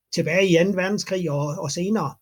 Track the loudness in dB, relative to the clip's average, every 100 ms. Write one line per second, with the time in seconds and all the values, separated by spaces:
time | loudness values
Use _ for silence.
0 | _ -4 0 2 4 4 4 0 -2 -2
1 | -4 -4 -2 -2 -4 -4 -6 -4 -2 -2
2 | -4 -8